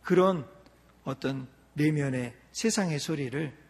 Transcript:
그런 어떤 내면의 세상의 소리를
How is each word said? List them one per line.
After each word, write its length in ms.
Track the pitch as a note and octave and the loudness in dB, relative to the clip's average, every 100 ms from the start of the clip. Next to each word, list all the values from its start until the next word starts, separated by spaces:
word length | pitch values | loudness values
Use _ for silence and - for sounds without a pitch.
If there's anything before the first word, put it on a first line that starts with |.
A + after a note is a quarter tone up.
그런 440 | - F3+ F#3 F3+ A#2+ - - _ _ _ | 4 4 4 2 -6 -16 -20 _ _ _
어떤 420 | - C3 C3+ C3+ B2+ - _ | -10 -4 -4 -4 -10 -18 _
내면의 600 | C#3+ D3+ D3+ C#3 B2+ A#2+ - - | 0 0 2 0 -2 -6 -10 -14
세상의 460 | - A3+ G#3+ F#3 D3 | -2 0 0 0 -2
소리를 540 | - D#3 C3 C3+ D3+ - | -2 -4 -2 -4 -6 -8